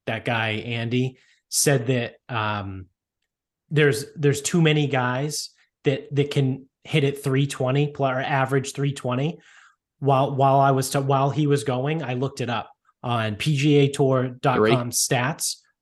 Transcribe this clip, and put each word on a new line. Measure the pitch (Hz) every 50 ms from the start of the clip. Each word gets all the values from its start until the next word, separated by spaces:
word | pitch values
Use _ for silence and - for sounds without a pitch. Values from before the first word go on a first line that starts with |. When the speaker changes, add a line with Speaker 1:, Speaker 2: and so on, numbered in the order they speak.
| -
Speaker 1:
that | 123 113 110 -
guy, | 131 120 113 113 110
Andy, | 107 110 113 120 117 117 117 113 123 127 127 131 - _ _ _ _ _ _ -
said | - - - 151 139 127 120
that, | 135 127 120 117 - - _ _ -
um, | 123 110 107 107 107 104 98 98 95 95 90 _ _ _ _ _ _ _ _ _ _ _ _ _ _ _ _ -
there's, | 151 151 151 143 139 - - - -
there's | 165 143 143 135 -
too | - - - 170
many | 160 151 151 151 147
guys | 123 135 127 123 123 127 131 147 156 147 - - - _ _ _ _ _ _ -
that, | 147 135 - - - 143
that | 143 139 143
can | - 143 131 127 135 - - _ _ _ -
hit | - 156 156 139
it | 143 139 - -
three | 139 131 135 143
twenty | 143 - - 131 127 135 143 147
pl-, | 143 147 - 139
or | 131 127 131
average | 131 - 143 135 135 120 139 135 127 - -
three | 139 143 143 139
twenty. | - - 123 123 131 143 170 170 - _ _ - - - _ _ _ _ _ _ -
While, | 139 135 135 131 139 135 139
while | 127 139 135 135 139
I | 135 139
was | 135 135 131 -
t-, | - 143
while | 135 135 139 135 135 143
he | - 151 151
was | 143 143 135 -
going, | 135 123 127 135 147 156 165 139
I | 120 127
looked | 123 139 135 - -
it | 123 120
up | 117 107 - - _ _ _ _ _ _
on | - 123 120 113 110 110 107
P | - - 156 151
G | 135 143 151 143
A | 143 139 135
Tour | - - 139 131 131 127 127 127 123 -
dot | - 139 123
com | 110 107 110 123 123 120 120
Speaker 2:
Three? |
Speaker 1:
stats. | - - - - 143 123 123 139 165 - - - - - _ _ _ _